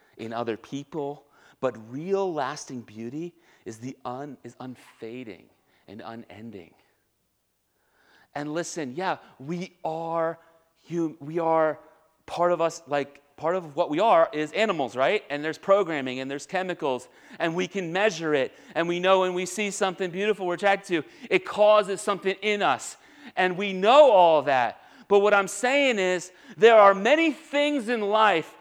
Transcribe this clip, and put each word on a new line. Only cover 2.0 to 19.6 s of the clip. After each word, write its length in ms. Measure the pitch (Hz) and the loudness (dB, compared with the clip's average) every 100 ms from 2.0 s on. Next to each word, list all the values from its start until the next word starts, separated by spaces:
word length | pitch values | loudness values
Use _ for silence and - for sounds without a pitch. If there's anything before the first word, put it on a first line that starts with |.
| 175 196 190 | -4 -2 -2
lasting 480 | 151 135 147 - 127 | -4 -6 -8 -12 -14
beauty 540 | 110 107 117 147 170 - _ _ | -14 -14 -12 -10 -12 -14 _ _
is 140 | - 110 | -16 -12
the 180 | 127 139 | -14 -12
un-, 320 | 123 127 147 127 | -12 -12 -12 -16
is 140 | 120 - | -20 -16
unfading 840 | 127 120 - _ 113 127 117 90 _ _ _ _ - | -16 -16 -20 _ -16 -14 -16 -18 _ _ _ _ -20
and 160 | 104 | -18
unending. 680 | 87 117 - 95 113 101 82 _ _ _ _ _ _ _ _ _ _ _ _ _ _ _ _ | -16 -16 -18 -18 -18 -18 -20 _ _ _ _ _ _ _ _ _ _ _ _ _ _ _ _
And 200 | 143 147 | -10 -8
listen, 400 | 156 165 180 135 139 | -6 -8 -8 -8 -6
yeah, 220 | 185 151 - - | -6 -6 -10 -18
we 360 | 135 175 185 _ | -10 -8 -10 _
are 540 | 160 160 165 165 165 165 _ _ _ _ _ | -10 -8 -6 -2 -4 -6 _ _ _ _ _
hum-, 280 | 170 165 - | -6 -6 -6
we 180 | 143 165 | -8 -4
are 400 | 160 165 156 147 - _ _ _ - | 0 2 2 -2 -12 _ _ _ -12
part 260 | - 175 | -2 0
of 80 | 170 | 2
us, 220 | 165 - - | 0 -4 -6
like, 340 | 143 139 - _ - | -4 -4 -10 _ -6
part 200 | 156 185 | -4 -4
of 180 | 165 | -4
what 160 | 139 160 | -4 -2
we 80 | 151 | 0
are 300 | 226 175 160 | 4 4 4
is 200 | 151 151 | 0 -6
animals, 420 | 190 220 170 123 | -2 -2 -2 -4
right? 300 | 135 143 208 - | 0 0 0 -4
And 160 | 143 | -6
there's 140 | 156 151 | -6 -6
programming 600 | - 202 165 151 131 127 | 2 2 2 -4 -4 -6
and 100 | 135 | -8
there's 160 | 143 - | -10 -8
chemicals 640 | 190 185 170 147 123 - _ - - | -6 -6 -4 -4 -4 -8 _ -20 -6
and 140 | 165 | -4
we 120 | 165 180 | -2 -4
can 260 | 196 170 | -6 -6
measure 420 | 180 214 165 160 | 0 0 -2 -2
it. 180 | 143 127 - - | 0 -2 -8 -8
And 120 | 156 170 | -4 -2
we 140 | 175 | 0
know 200 | 185 190 | 2 4
when 140 | 185 | 2
we 120 | 180 180 | -2 -6
see 240 | 214 | -4